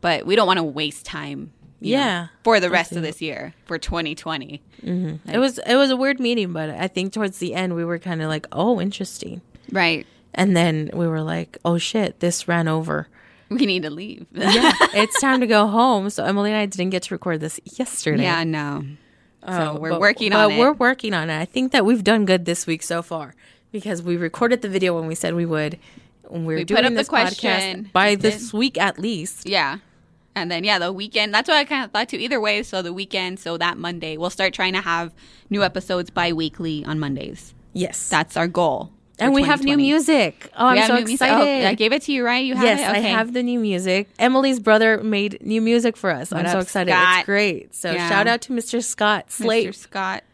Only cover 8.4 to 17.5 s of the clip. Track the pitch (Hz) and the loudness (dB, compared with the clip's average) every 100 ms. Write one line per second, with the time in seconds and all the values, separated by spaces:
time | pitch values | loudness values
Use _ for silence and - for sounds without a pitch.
8.4 | - - 202 233 185 - 190 - - 180 | -6 -2 0 0 -2 -6 -10 -10 -12 -14
9.4 | _ _ - 190 170 160 - _ _ - | _ _ -6 0 2 0 -6 _ _ 0
10.4 | 190 175 170 156 151 - 170 160 156 165 | 2 4 4 0 -4 -2 -2 -2 -4 -6
11.4 | - - 170 170 - 226 190 - 175 170 | -8 -4 -2 0 0 -2 -2 -2 -2 -2
12.4 | - 170 160 160 165 151 160 _ - _ | -2 0 2 -2 -2 -6 -6 _ -20 _
13.4 | _ 254 208 180 156 151 208 - - - | _ -2 0 0 -4 -10 -12 -14 -16 -2
14.4 | - 226 302 932 - 202 220 254 269 262 | 2 6 4 4 2 2 0 2 2 2
15.4 | 240 214 208 214 254 220 196 - - 202 | 4 4 4 4 4 4 0 -4 -2 0
16.4 | 202 214 202 190 180 185 - 170 185 160 | 0 0 -2 -2 -2 -2 -4 -6 -4 -4
17.4 | 156 | -6